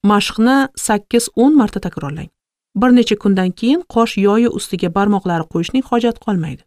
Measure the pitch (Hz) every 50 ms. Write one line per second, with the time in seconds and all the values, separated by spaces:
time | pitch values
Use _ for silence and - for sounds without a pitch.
0 | - 202 208 202 208 - - - 220 247 269 277 269 269 _ - - - 214 202
1 | - _ - 240 233 - _ - 233 277 311 285 226 202 - 196 - - - -
2 | 143 139 147 160 180 - _ _ _ _ _ _ _ _ _ 196 226 254 247 247
3 | 233 - 214 208 - 208 196 190 185 185 180 - - 240 285 349 349 _ - 233
4 | 233 233 - 208 196 202 202 226 240 233 - - - - - 175 - 175 170 196
5 | 202 208 208 190 - 180 175 165 160 - - 170 175 - - 262 254 - 247 240
6 | 226 233 233 - _ - 202 180 160 156 131 135 _